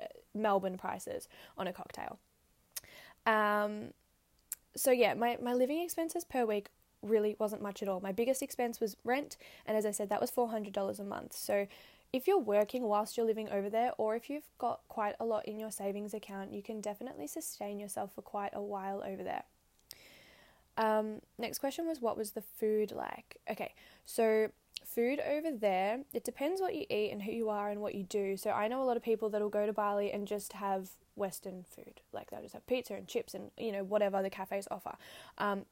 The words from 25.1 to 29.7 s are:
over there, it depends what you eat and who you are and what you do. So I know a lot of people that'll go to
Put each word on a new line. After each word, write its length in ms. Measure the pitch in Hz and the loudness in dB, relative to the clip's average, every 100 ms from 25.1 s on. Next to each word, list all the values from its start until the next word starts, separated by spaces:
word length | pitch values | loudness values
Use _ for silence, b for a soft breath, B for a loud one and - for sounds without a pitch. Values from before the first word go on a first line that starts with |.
| 294 - | 2 0
over 220 | 294 320 | 0 0
there, 520 | 240 208 185 196 247 - | 0 2 4 2 0 -4
it 100 | 240 | -6
depends 380 | - - 285 381 | -4 -2 -2 0
what 160 | 370 311 | 0 -2
you 100 | - | -2
eat 220 | 208 214 | 0 0
and 120 | 208 | -2
who 100 | 202 | -4
you 160 | 233 214 | -2 0
are 200 | 208 208 | 0 -2
and 120 | 208 | -2
what 160 | 208 202 | -4 -4
you 80 | |
do. 320 | 185 214 196 196 | -2 0 0 0
So 140 | 214 | 0
I 180 | 208 214 | 2 2
know 120 | 254 | 2
a 60 | 262 | 2
lot 100 | 240 | 2
of 60 | |
people 260 | 233 220 220 | 2 2 2
that'll 200 | 208 208 | 2 2
go 180 | 208 | 2
to 60 | 208 | 2